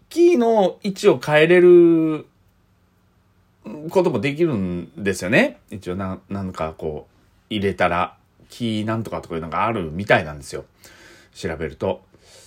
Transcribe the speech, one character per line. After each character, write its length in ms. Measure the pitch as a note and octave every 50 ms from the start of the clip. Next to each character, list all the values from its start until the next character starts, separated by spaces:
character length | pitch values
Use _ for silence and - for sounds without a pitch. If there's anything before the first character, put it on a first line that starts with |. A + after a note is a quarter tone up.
| _ _
キ 260 | - D#4+ E4+ F4 F4+
ー 20 |
の 420 | A#3+ A#3 A#3 A3+ G#3+ G3 F3 - - -
位 60 | G3+
置 200 | G3 - G#3 G3+
を 100 | E3 -
変 240 | - D3+ D3+ D3+ D#3+
え 40 |
れ 120 | E3 F3+ F3+
る 640 | F3 F3+ F3 F3 F3 E3+ E3 D#3+ D#3+ D#3+ D#3 D3+ - _ _ _ _ _ _ _ _ _ _ _ _ _ _ _ _ _ _ _ _ _ _ _ _ _ _ _ - - G#3+ D3+ D3+ D#3+
こ 140 | - F#3+ F3
と 60 | F3
も 100 | D3+ A2
で 140 | G2+ C#3 C#3
き 80 | D3+ F3
る 120 | E3 C#3
ん 360 | G2+ F#2+ F2+ F2 F2 - - -
で 180 | F2 G2+ G2 F#2+
す 100 | - -
よ 60 | -
ね。 300 | A#2+ E3+ B3+ D4 - - _ _
一 220 | G#2+ G2 - F2+
応 40 | F2+
な-、 240 | F#2 G2 F#2 F#2 - _ -
な 140 | G2+ G2 F#2+
ん 100 | F#2 F2+
か 200 | - D#2+ D#2 D#2+
こ 300 | - E2+ D#2+ D2+ D2 - _
う、 40 | _ _ _ _ _ _ _ -
入 180 | A2 G#2 G2
れ 60 | G2 F2+
た 160 | - F#2 F2
ら、 260 | F2 F2 F#2 - - _ _ _ _ _ _ _
キ 320 | - - A#2+ A2+ G#2+ G#2+
ー 40 | G#2+
な 100 | A2 A2+
ん 80 | A2+ G#2+
と 80 | -
か 100 | - E2
と 80 | - -
か 60 | F2
い 40 | D#2+
う 20 |
の 80 | D#2+ E2
が 160 | D#2+ F2+ G2+
あ 60 | A2+
る 200 | A2+ G#2+ E2+ D#2
み 140 | D2+ F2 G2+
た 140 | - C3+ A2
い 60 | E2+
な 60 | D2
ん 60 | D2
で 60 | D2 C2+
す 100 | - -
よ。 120 | C#2 - _ _ _ - - - - - - - _ _ _ _
調 220 | - - F2+ D#2+
べ 100 | D2+ D#2+
る 80 | D2 C#2+
と。 280 | - G2+ F#2+ - - _ _ _ _ _ _ - - -